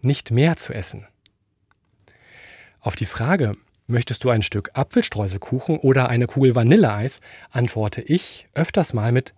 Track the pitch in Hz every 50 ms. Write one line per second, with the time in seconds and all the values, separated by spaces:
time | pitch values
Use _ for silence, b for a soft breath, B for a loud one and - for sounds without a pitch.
0 | - 127 143 - - - 117 120 143 165 165 - - - 110 107 95 - - 104
1 | 101 _ _ _ _ _ _ _ _ _ _ _ _ _ _ _ _ _ _ _
2 | B B B B B B B B B B B B B B B B _ 117 - -
3 | 110 98 - - 113 135 180 190 143 107 101 - _ _ _ _ _ - 120 117
4 | 117 - 117 - - 127 120 110 104 - - 104 95 - _ 135 135 - - 247
5 | 226 - - 107 104 95 92 98 - - - 131 - - 160 151 - 135 131 135
6 | 127 120 120 117 123 117 - 139 135 131 117 120 117 117 156 226 196 117 104 104
7 | 107 139 - - B B B B B B _ 127 123 113 - 110 110 104 - -
8 | 113 - 151 180 - - - - - _ _ - 165 - - 208 165 - - 113
9 | 104 117 120 127 131 - _